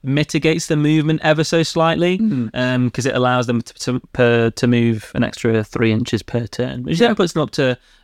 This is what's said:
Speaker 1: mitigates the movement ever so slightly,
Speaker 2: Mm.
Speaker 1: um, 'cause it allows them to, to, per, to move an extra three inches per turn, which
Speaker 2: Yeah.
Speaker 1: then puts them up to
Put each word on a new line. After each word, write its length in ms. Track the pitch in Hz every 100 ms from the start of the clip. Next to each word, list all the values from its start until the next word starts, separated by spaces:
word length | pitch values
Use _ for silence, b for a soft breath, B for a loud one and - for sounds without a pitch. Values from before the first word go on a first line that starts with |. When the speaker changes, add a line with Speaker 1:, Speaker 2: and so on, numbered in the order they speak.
Speaker 1:
mitigates 640 | 131 143 151 160 156 160 -
the 100 | 151
movement 440 | 147 156 151 160
ever 200 | 156 156
so 200 | 160 170
slightly, 560 | 160 170 160 160 175 185
Speaker 2:
Mm. 320 | 220 139 113
Speaker 1:
um, 360 | 123 127 127 123
'cause 160 | - 127
it 80 |
allows 320 | 127 123 123 120
them 160 | 120
to, 120 | -
to, 260 | - - 123 -
per, 380 | - 120 117 117
to 160 | - 120
move 440 | 120 117 110 -
an 100 | -
extra 400 | 117 - 117 110
three 280 | 107 120 113
inches 300 | 107 - 110
per 240 | - 120 113
turn, 360 | - 123 127
which 180 | 123 165
Speaker 2:
Yeah. 80 | 240
Speaker 1:
then 80 | 214
puts 160 | 175
them 100 | 160
up 80 | 143
to 260 | - 131 123 b b